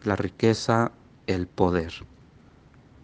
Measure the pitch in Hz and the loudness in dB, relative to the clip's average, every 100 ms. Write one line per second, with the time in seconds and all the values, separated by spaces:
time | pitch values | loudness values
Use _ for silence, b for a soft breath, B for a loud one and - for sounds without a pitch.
0 | 104 98 92 - 113 110 - 113 117 - | -4 -2 -4 0 2 2 2 0 0 -4
1 | - - - 92 87 - 92 87 82 - | -20 -12 -6 -4 -4 0 2 2 -4 -10
2 | - - - - - - - - - - | -18 -20 -20 -20 -20 -20 -20 -20 -20 -20